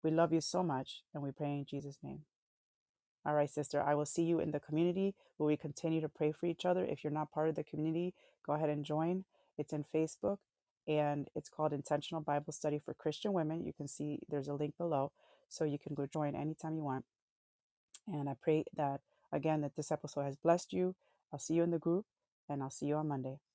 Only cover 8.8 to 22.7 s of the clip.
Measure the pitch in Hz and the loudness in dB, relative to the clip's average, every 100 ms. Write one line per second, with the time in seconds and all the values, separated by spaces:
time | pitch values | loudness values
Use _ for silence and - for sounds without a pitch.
8.8 | 147 151 165 185 185 _ _ - 147 151 | -2 0 0 -2 -4 _ _ -8 -6 -4
9.8 | 147 156 160 - 202 202 _ _ _ _ | -2 0 0 0 -2 -2 _ _ _ _
10.8 | - 151 147 147 139 - - - 156 147 | 0 2 2 0 -4 -8 -8 -2 0 0
11.8 | - 151 - 165 156 147 147 - 156 147 | 0 -2 0 -6 0 -2 -2 -4 -2 -2
12.8 | - - 160 147 208 190 156 160 - - | -4 -4 -4 -2 0 0 0 -2 -6 -8
13.8 | 143 - 147 147 - 147 139 143 147 - | -8 -6 -4 -4 -4 -4 -2 -2 -4 -2
14.8 | 170 143 139 _ _ _ _ - 156 143 | 0 0 0 _ _ _ _ -4 -2 -2
15.8 | - 143 143 160 147 - 147 156 165 160 | -4 -4 -4 -2 -2 -2 -4 -4 -6 -4
16.8 | 147 131 - _ _ _ _ _ _ _ | -2 -4 -6 _ _ _ _ _ _ _
17.8 | _ - - 156 139 135 - 156 - - | _ -14 -8 -4 -4 -2 2 2 2 -2
18.8 | 143 139 _ _ _ 151 156 156 147 - | -2 -2 _ _ _ -2 0 0 0 -4
19.8 | 147 151 151 - 139 139 170 170 - 185 | -4 -4 -4 -4 -4 2 4 4 4 0
20.8 | 185 185 _ _ _ 143 - 165 170 170 | 0 -2 _ _ _ -10 0 2 4 2
21.8 | 170 175 - _ _ _ _ 139 135 | 2 0 -2 _ _ _ _ -4 -4